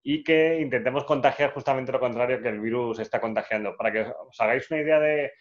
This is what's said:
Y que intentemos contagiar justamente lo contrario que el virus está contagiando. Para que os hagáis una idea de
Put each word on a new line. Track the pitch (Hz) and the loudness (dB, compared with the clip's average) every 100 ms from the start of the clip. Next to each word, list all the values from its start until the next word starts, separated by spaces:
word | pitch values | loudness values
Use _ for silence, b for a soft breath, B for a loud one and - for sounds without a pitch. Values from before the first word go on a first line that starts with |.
Y | 135 151 | -4 -4
que | 147 160 160 165 | 2 4 4 2
intentemos | 143 123 127 135 - | 0 0 0 -2 0
contagiar | 135 113 - 143 | 2 2 2 0
justamente | 139 143 131 127 | 0 -2 -2 0
lo | 131 | -2
contrario | 123 117 123 123 | -2 0 0 0
que | 117 | -2
el | 107 | -4
virus | 110 120 120 110 | -2 -2 -2 -4
está | 110 120 | -4 -4
contagiando. | 113 107 - 110 104 - | -2 -2 -2 -4 -4 -2
Para | 113 | -2
que | 110 | 0
os | 110 - - - | -2 -6 -14 -2
hagáis | 110 131 - | 0 0 -2
una | 156 | -4
idea | 160 151 | 2 4
de | 151 151 139 b | 4 2 -2 b